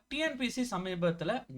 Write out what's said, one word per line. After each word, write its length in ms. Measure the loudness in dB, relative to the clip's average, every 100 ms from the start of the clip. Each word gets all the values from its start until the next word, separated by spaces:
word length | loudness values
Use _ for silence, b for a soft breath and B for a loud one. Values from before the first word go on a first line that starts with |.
| _
டி 100 | -2
என் 180 | 0 0
பி 100 | -2
எஸ் 140 | 0
சி 160 | 0 0
சமீபத்துல 680 | -2 2 2 2 0 -2 -4